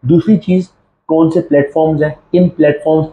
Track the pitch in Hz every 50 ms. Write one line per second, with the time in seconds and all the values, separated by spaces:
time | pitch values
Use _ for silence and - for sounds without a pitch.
0 | - 123 160 170 - - 220 170 - - 180 185 180 - _ _ _ _ _ _
1 | _ - 160 160 165 160 160 180 170 - 147 143 143 143 - 160 160 160 156 147
2 | 151 151 151 - _ _ - 175 180 170 - - 156 147 147 - - 156 156 160
3 | 156 156